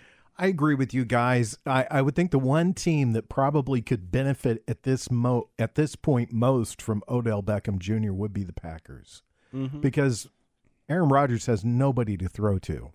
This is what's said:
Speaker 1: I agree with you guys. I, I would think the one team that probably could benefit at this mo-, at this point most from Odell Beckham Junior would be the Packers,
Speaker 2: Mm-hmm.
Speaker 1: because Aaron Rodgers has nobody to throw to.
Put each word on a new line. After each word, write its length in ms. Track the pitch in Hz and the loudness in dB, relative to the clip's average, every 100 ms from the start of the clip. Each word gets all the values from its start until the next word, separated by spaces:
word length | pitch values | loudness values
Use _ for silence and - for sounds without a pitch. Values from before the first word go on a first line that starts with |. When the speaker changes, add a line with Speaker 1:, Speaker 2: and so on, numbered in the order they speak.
| - _ _ - | -20 _ _ -2
Speaker 1:
I 80 | 185 | -2
agree 260 | 175 151 | 2 2
with 180 | 139 131 | 2 0
you 120 | 135 | 0
guys. 520 | 117 120 123 123 113 - | 0 2 2 2 0 -4
I, 220 | - 131 131 | -2 0 2
I 120 | 143 | 2
would 120 | 135 | 2
think 160 | 147 175 | 2 2
the 80 | 139 | 2
one 360 | 127 156 170 | 2 2 2
team 380 | - - 156 131 | 0 0 2 2
that 160 | 113 - | 0 -2
probably 520 | - 135 147 131 131 | 0 2 2 0 -2
could 300 | 110 113 90 | 0 -4 -2
benefit 520 | 131 135 135 131 113 - | -2 0 0 0 -2 -4
at 140 | 117 | -6
this 280 | - 131 - | -2 -2 0
mo-, 380 | 123 123 120 - - | 0 2 0 -4 -6
at 180 | 113 - | -4 0
this 200 | 147 - | -2 -2
point 360 | - 127 120 | 0 0 0
most 500 | 113 123 131 113 - | 0 2 2 -2 -6
from 200 | - 104 - | -4 -4 -2
Odell 340 | 123 117 104 | -2 -2 -2
Beckham 360 | 101 104 - 95 | -2 -4 -2 -6
Junior 340 | 87 110 107 | -2 -2 -2
would 200 | 92 107 | -4 -4
be 120 | 98 | -6
the 80 | 92 | -8
Packers, 720 | - 82 80 - - - - _ _ _ | -10 -12 -14 -16 -20 -20 -20 _ _ _
Speaker 2:
Mm-hmm. 260 | 131 135 147 | -8 -8 -2
Speaker 1:
because 480 | 143 147 139 110 - _ _ _ _ _ - | 0 2 2 0 -8 _ _ _ _ _ -4
Aaron 200 | 160 160 | 2 4
Rodgers 380 | 139 139 117 - | 4 4 0 0
has 180 | 110 | 0
nobody 520 | 110 120 139 127 110 95 | 0 2 2 0 -2 -2
to 100 | 92 | -6
throw 300 | - 104 95 | -2 0 0
to. 320 | - 73 60 | -2 -8 -10